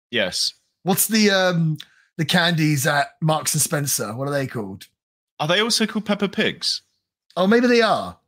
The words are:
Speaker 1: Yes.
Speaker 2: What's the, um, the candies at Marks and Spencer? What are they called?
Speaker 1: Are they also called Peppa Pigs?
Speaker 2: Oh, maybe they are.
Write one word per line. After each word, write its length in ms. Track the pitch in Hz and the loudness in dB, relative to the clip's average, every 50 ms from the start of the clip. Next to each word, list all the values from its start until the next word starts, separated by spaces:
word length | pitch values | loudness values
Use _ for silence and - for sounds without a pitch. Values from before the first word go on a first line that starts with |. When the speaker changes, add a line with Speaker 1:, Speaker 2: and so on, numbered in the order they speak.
| _ _ | _ _
Speaker 1:
Yes. 420 | 120 113 98 90 - - - - - _ _ _ _ _ - | -2 -2 -2 0 -2 -4 -4 -4 -6 _ _ _ _ _ -2
Speaker 2:
What's 240 | 170 196 - - | -2 0 0 0
the, 240 | - 220 220 208 202 | 0 2 2 4 4
um, 460 | 196 190 185 185 180 165 165 156 151 151 - - _ _ _ _ _ | 4 4 2 2 2 2 0 0 -2 -4 -8 -18 _ _ _ _ _
the 80 | - 160 | -6 -2
candies 600 | - - 185 165 175 170 156 156 151 151 139 127 | 0 0 2 2 2 2 2 2 2 2 2 0
at 220 | 165 147 143 139 - - _ | 0 0 0 0 -2 -4 _
Marks 340 | 160 156 156 151 135 - - | 0 0 0 0 -2 -2 -2
and 80 | 151 | -2
Spencer? 540 | - - 165 147 143 139 - - 117 104 110 | -2 -2 -2 -4 -2 -2 -4 -4 -4 -6 -6
What 120 | 127 139 | -6 -6
are 40 | 143 | -4
they 160 | 143 139 135 | -2 -4 -4
called? 400 | - - 120 104 95 98 95 - - _ _ _ _ _ _ _ _ _ - | -4 -6 -8 -8 -8 -12 -14 -18 -20 _ _ _ _ _ _ _ _ _ -6
Speaker 1:
Are 80 | 147 | -2
they 120 | 151 180 202 | 0 2 2
also 260 | 220 233 - - 220 | 2 0 0 0 0
called 200 | 208 - 214 208 | 0 -2 -4 -2
Peppa 240 | - 208 202 202 190 | -2 -2 -2 -2 -2
Pigs? 520 | - 220 180 101 - - - - - - - _ _ _ _ _ _ _ _ _ _ | -2 -2 -2 -2 -2 -4 -6 -6 -6 -6 -10 _ _ _ _ _ _ _ _ _ _
Speaker 2:
Oh, 100 | 170 185 | 0 2
maybe 200 | 196 226 247 254 | 4 4 4 6
they 140 | 240 240 233 | 4 4 4
are. 360 | 226 208 165 110 98 90 87 - _ | 4 4 2 0 -2 -6 -12 -16 _